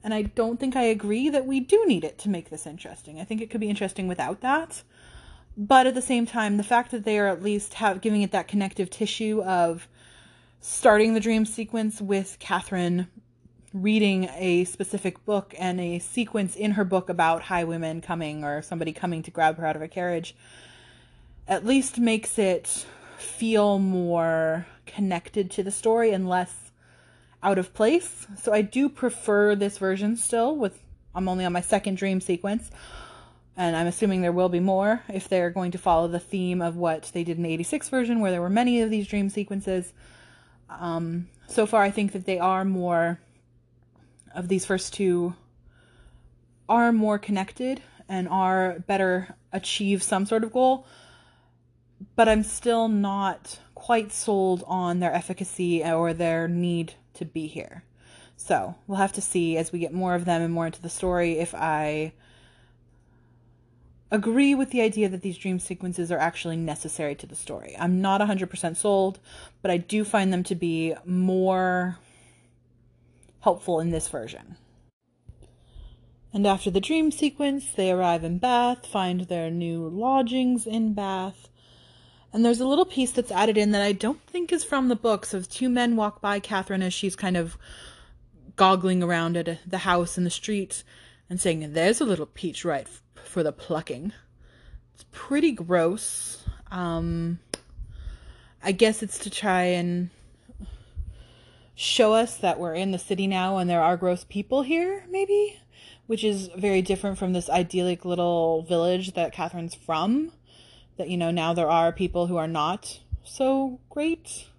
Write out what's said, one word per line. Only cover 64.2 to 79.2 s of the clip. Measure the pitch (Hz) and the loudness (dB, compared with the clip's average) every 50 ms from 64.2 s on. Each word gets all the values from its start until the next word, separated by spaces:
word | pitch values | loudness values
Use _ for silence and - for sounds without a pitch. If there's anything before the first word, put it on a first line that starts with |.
| 202 220 226 262 285 277 277 | 0 2 2 4 4 4 4
with | 262 269 262 | 2 0 0
the | 254 247 | 2 2
idea | 226 220 208 214 214 | 2 2 2 2 0
that | 190 185 185 | 0 0 -4
these | - 196 175 | -6 -8 -8
dream | - - 196 185 | -6 -4 -4 -4
sequences | 180 180 - 185 170 - 180 175 - 170 165 | -4 -4 -6 -10 -8 -6 -8 -4 -4 -4 -2
are | 175 | 0
actually | 147 151 170 170 - - 170 165 | 0 0 0 0 -4 -8 -6 -4
necessary | 165 165 160 151 - - 160 - - 156 147 143 | -4 -4 -4 -6 -6 -8 -10 -6 -4 -4 -4 -6
to | - - | -8 -12
the | - - | -16 -16
story. | - - - 131 80 - - - - | -16 -12 -10 -12 -12 -12 -14 -10 -4
I'm | 170 175 180 185 | 0 2 2 2
not | 190 196 190 196 | 2 2 2 2
a | 208 | 2
hundred | 214 202 190 185 175 | 2 2 -2 -2 -6
percent | - - - 170 165 | -6 -6 -6 -4 -4
sold, | - - 208 202 196 190 190 190 - _ - - - - - _ _ | -2 0 2 4 4 2 2 -2 -6 _ -20 -20 -20 -20 -20 _ _
but | - - | 0 0
I | 202 | 0
do | 196 170 - 202 214 214 | 0 0 0 -2 -2 0
find | 208 - 208 190 190 190 | 2 2 2 2 4 2
them | 180 180 | 0 0
to | - 190 | -2 -4
be | 170 180 170 165 160 165 165 156 - - | -2 -2 -2 0 0 0 -2 -4 -4 -4
more | 175 180 180 185 185 185 185 185 185 185 185 185 185 180 180 180 180 175 - _ _ _ _ _ _ _ _ _ _ _ _ _ _ _ _ _ _ _ _ _ _ _ _ _ - _ _ | -2 0 2 2 2 2 2 2 2 2 2 2 2 2 0 0 -2 -4 -8 _ _ _ _ _ _ _ _ _ _ _ _ _ _ _ _ _ _ _ _ _ _ _ _ _ -20 _ _
helpful | - 220 175 175 - - 175 160 | 2 2 2 2 0 -2 -2 0
in | 165 170 | 0 0
this | 170 160 - - | -2 -2 -4 -6
version. | - 139 110 - - - - - 175 - _ _ _ - _ _ _ _ _ _ _ _ _ - - - - - _ _ _ - - - - - - - - - - _ _ - - | -8 -8 -10 -10 -14 -16 -16 -20 -20 -20 _ _ _ -20 _ _ _ _ _ _ _ _ _ -20 -20 -20 -20 -20 _ _ _ -20 -20 -20 -18 -18 -20 -20 -20 -20 -20 _ _ -8 -2
And | 202 202 | 0 2
after | 202 190 185 - 202 | 2 2 2 0 0
the | 175 196 | 0 0
dream | 190 - 311 320 320 311 | 0 2 0 2 2 2
sequence, | 294 - 311 294 - - 285 285 277 277 269 - | 2 2 -2 -2 0 0 0 0 0 -2 -6 -6
they | - - 190 185 | -4 0 0 2
arrive | 180 185 180 175 170 165 165 | 2 2 4 2 2 2 0
in | 165 175 | -2 -2
Bath, | 180 208 254 247 240 240 240 247 247 - | 0 2 2 4 4 4 2 0 -2 -6
find | - - 208 190 180 180 180 | -6 -4 -2 0 0 -2 -2